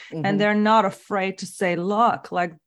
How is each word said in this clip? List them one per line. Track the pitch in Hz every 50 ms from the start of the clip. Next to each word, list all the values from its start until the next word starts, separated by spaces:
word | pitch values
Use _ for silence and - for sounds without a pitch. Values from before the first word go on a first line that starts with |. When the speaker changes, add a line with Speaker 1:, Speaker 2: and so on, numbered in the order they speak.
| - - -
Speaker 1:
Mm-hmm. | 160 151
Speaker 2:
And | 196 202 202
they're | 208 208 208
not | 208 214 214 220 226 214
afraid | 196 196 - - - 208 202 190 190 190 -
to | -
say, | 180 - - 202 180 175
"Look, | 170 175 190 208 208 233 226 - 135 - -
like, | - 180 175 175 170 - _